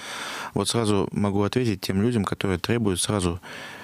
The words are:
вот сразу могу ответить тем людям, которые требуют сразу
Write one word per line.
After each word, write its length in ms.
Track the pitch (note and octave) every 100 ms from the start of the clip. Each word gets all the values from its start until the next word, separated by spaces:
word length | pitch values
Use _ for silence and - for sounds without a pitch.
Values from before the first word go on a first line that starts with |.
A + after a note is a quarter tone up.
| - - - - -
вот 160 | G2 G2
сразу 380 | A#2 G#2+ G2+ -
могу 300 | D#2+ G2+ G2
ответить 400 | G2+ B2+ A#2+ F#2
тем 220 | - G2
людям, 200 | A2+ A#2+
которые 360 | F#2+ - G2+ F2
требуют 420 | - A#2 G#2 F2
сразу 380 | - G#2 F2+ F2+ - - - -